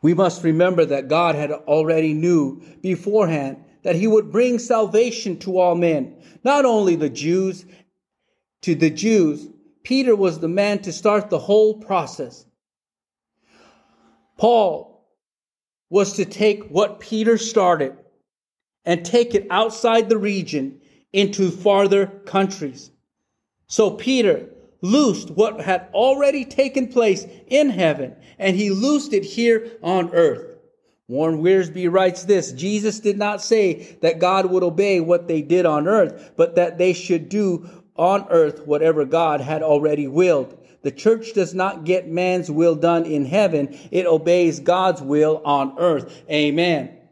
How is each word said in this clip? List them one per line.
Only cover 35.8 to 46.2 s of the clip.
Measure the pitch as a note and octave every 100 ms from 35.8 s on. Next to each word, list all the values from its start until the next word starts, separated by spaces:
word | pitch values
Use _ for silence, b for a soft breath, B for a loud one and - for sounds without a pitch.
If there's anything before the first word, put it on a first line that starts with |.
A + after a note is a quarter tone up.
| D#3
earth, | G#3+ E3 - - -
but | E3+
that | E3+ F3 E3+
they | F3+
should | F3 - E3+ D#3
do | G3+ G3 E3+ B B B -
on | E3+ G3 -
earth | E3 D3+ D3 D3+
whatever | D3 D#3+ D3+
God | C3+ E3 E3 D3
had | C3+ D#3
already | D#3 D3 D3+ D3 C#3
willed. | C#3 F3+ D3+ B2 - b b
The | C#3+
church | - A3 A3+ A3+
does | A3 F3
not | F#3 F#3+ F#3+
get | D#3+ F3+ F3+
man's | E3 F3+ F#3 D#3
will | D3+ E3+ D#3
done | E3+ E3+
in | E3 D3+ C3+
heaven. | F#3 G3+ D#3+ C#3 B B
It | F3 F3
obeys | D#3+ D#3+ F3+ E3+ C#3
God's | C#3 F3+ F#3 D#3
will | C3+ D3 D3+ D#3
on | D3 C#3+ C3+ C3+
earth." | F3 D3+ - -